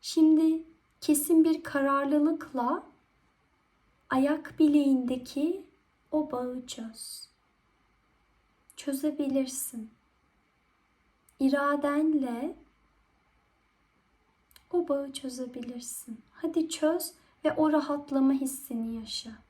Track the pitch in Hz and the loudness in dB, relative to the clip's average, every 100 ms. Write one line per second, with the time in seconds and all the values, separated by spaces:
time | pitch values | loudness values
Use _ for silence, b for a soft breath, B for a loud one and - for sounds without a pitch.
0 | - - 311 311 320 320 - _ _ _ | -4 4 6 8 6 2 -4 _ _ _
1 | - 294 - 330 320 311 - 285 277 277 | 0 0 4 6 6 4 -2 0 2 2
2 | 277 294 294 330 - 254 240 330 - _ | 2 2 2 -2 -6 -4 -2 -2 -6 _
3 | _ _ _ _ _ _ _ _ _ _ | _ _ _ _ _ _ _ _ _ _
4 | _ 262 277 302 - - 302 294 277 262 | _ 0 2 0 -4 2 4 6 4 2
5 | 247 254 - 277 311 381 - _ _ _ | 2 -4 -6 -4 -2 -4 -8 _ _ _
6 | _ 302 294 247 247 254 254 - 226 220 | _ -4 -2 -4 -6 -8 -10 -12 -12 -14
7 | - - - _ _ _ _ _ _ _ | -16 -16 -20 _ _ _ _ _ _ _
8 | _ _ _ _ _ _ _ - - 269 | _ _ _ _ _ _ _ -12 -6 -2
9 | 302 294 277 262 262 - - 233 220 _ | -2 -2 -2 0 -2 -6 -10 -10 -14 _
10 | _ _ _ _ _ _ _ _ _ _ | _ _ _ _ _ _ _ _ _ _
11 | _ _ _ _ 269 277 285 294 285 294 | _ _ _ _ 0 2 2 2 0 2
12 | 311 302 254 233 294 - _ _ _ _ | 2 2 -2 -4 -8 -10 _ _ _ _
13 | _ _ _ _ _ _ _ _ _ _ | _ _ _ _ _ _ _ _ _ _
14 | _ _ _ _ _ - _ 349 339 277 | _ _ _ _ _ -20 _ -2 0 -2
15 | 277 - 262 247 247 247 233 247 - - | -4 -10 -10 -10 -10 -10 -12 -12 -12 -14
16 | - 220 - - 330 330 320 - 311 349 | -14 -18 -18 -8 -4 -2 -2 0 0 0
17 | - - b b 311 311 311 302 294 294 | -4 -14 b b -2 2 4 4 0 -6
18 | 294 269 269 269 269 - - 233 226 226 | -2 2 2 2 -2 -8 -10 -8 -6 -8
19 | 220 - 226 220 | -10 -12 -12 -18